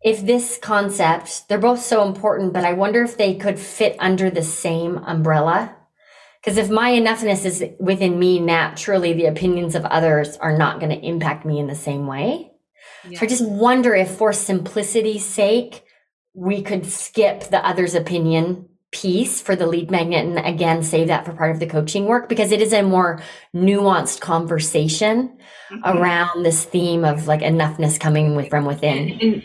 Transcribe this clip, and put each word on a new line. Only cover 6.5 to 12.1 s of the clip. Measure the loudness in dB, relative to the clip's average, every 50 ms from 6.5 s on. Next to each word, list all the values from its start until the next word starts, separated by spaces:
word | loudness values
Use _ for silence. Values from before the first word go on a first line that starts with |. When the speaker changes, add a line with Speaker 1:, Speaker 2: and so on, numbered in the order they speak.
| 0 0
Speaker 1:
if | 0 2
my | 2 2 4 4 4
enoughness | 4 4 2 0 0 0 0 0 0 -2
is | -4 -4 -4 -6 -8 -6 -4
within | -2 0 0 2 2 0 2 2
me, | 4 4 4 2
naturally | 2 2 2 0 0 -2 -4 -8 -4 0 0 0 2 0 0
the | 2 0
opinions | 0 0 0 0 0 0 0 -2 -4 -4
of | -4 -4
others | 0 0 2 2 4 2 2 0 -2 -6
are | -6 -2 0 2
not | 2 2 0 0 -2
gonna | -4 -4 -4
impact | -4 -4 -6 -4 -2 -2 -4 -4 -4 -6
me | -4 -4 -4
in | -4 -6
the | -8
same | -8 -6 -6 -6 -6 -6
way. | -6